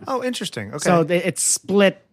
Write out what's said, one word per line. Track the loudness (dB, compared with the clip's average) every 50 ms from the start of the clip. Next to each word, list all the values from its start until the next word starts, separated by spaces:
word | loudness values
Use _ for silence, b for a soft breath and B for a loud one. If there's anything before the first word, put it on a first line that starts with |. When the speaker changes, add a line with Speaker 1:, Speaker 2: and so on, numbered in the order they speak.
| -8 -6
Speaker 1:
Oh, | -4 -4 -2
interesting. | -4 -4 -6 -8 -8 -8 -8 -10 -8
Okay. | -8 -4
Speaker 2:
So | 0 2 4 4 4
they, | 2 0 -2 0
it | -2 -4 -2
split | -2 -2 -2 -2 -2 0 2 4 4 4 2 0 _ _